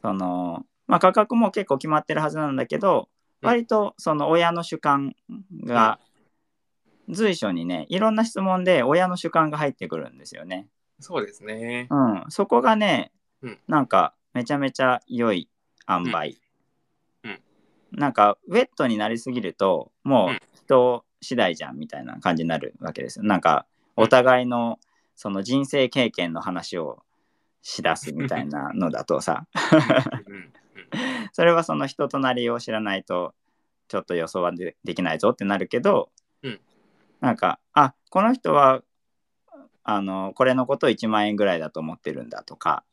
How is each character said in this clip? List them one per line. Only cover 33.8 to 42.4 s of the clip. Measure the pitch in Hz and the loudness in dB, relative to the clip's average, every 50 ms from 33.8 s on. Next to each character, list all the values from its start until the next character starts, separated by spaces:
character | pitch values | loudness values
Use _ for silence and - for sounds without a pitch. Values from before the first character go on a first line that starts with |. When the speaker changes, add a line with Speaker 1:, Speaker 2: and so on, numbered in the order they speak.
| _ | _
Speaker 1:
ち | _ - | _ -6
ょ | 98 | -6
っ | 87 | -4
と | _ 90 | _ -4
予 | 85 82 | -4 -4
想 | 82 - 98 | -4 -4 -2
は | 87 87 85 | -2 -2 -4
で-、 | 82 92 82 - _ _ | -6 -10 -10 -12 _ _
で | - 82 | -10 -6
き | - 90 | -4 -2
な | 85 80 | -4 -2
い | - | 0
ぞ | - - | 0 0
っ | 123 | 0
て | - 101 | 0 -4
な | 98 101 | -4 -2
る | 95 - | -4 -4
け | - - 123 | -4 -4 0
ど、 | 170 202 196 123 - _ _ _ _ _ _ _ - | 2 2 2 2 0 _ _ _ _ _ _ _ -12
Speaker 2:
う | 131 | -12
ん。 | 107 - _ _ _ _ _ _ _ _ _ _ _ _ | -12 -12 _ _ _ _ _ _ _ _ _ _ _ _
Speaker 1:
な | - 131 117 | -2 -2 -2
ん | |
か、 | - - 90 - _ _ _ _ | 0 0 -2 -2 _ _ _ _
あ、 | - 143 131 - _ _ _ | 4 4 4 2 _ _ _
こ | - 185 | 0 2
の | 202 226 262 | 2 2 0
人 | 254 _ 170 156 | 0 _ 2 4
は、 | 147 139 135 131 123 _ _ _ _ _ _ _ _ _ _ _ _ _ _ - 285 - _ _ _ _ | 6 6 6 4 2 _ _ _ _ _ _ _ _ _ _ _ _ _ _ -20 -20 -20 _ _ _ _
あ | - 107 101 | -2 -2 -2
の、 | 98 95 92 95 95 98 - | -2 -4 -6 -6 -8 -8 -2
こ | - 131 | 2 2
れ | 127 127 | 2 2
の | 131 127 | 2 0
こ | - 139 | -2 -2
と | - - | 0 0
を | 139 | 0
一 | 110 - - | 0 0 -2
万 | 110 110 107 104 | -2 0 0 0
円 | 104 107 | 0 0
ぐ | 101 104 | 0 2
ら | 98 87 | 2 2
い | 82 | 0
だ | 78 78 | -4 -8
と | _ 82 | _ -8
思 | 80 78 80 | -10 -10 -10
っ | - | -10
て | _ - | _ -10
る | 71 65 58 | -10 -10 -12
ん | 58 | -14
だ | - - | -16 -16